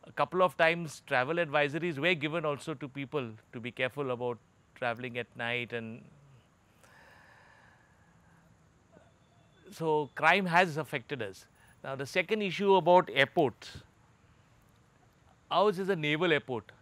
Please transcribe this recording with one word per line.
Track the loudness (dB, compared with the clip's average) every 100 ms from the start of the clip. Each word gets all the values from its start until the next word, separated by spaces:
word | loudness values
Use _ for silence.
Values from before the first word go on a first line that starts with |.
A | -12
couple | -4 -2 2
of | 2 4
times | 2 2 -6 -12 -2
travel | 0 0 -2
advisories | 0 0 0 -2 -4 -2
were | 0
given | 0 -2 -2 -4
also | -4 -8
to | -10 -10
people | -10 -6 -6 -6 -12 _
to | -12
be | -10
careful | -4 -4 -2 -6
about | -4 -6 -8 _ _ _
traveling | -6 -6 -4 -8 -8
at | -10 -8
night, | -4 -4 -6
and | -8 -8 -14 -20 -20 -20 -20 _ _ _ _ -20 -20 -20 -20 -20 -20 -20 -20 -20 _ _ _ _ _ _ _ _ _ _ _ _ -20 _ _ _ _ _ _ -20
so | -6 0 0 -2
crime | 2 4 4 4
has | 4 4 0
affected | -6 -8 -8 -8
us. | -8 -10 -20 _ -20 _
Now | -10 -8
the | -4
second | -4 -2 -2
issue | -2 0 4 4
about | 6 6 6
airports. | 2 2 4 0 -2 -18 -18 -20 _ _ _ _ _ _ _ _ _ _ _ _ _ _ _ _
Ours | 2 4 2
is | -2
a | 0
naval | 0 2 4
airport. | 2 2 -8 -8 -20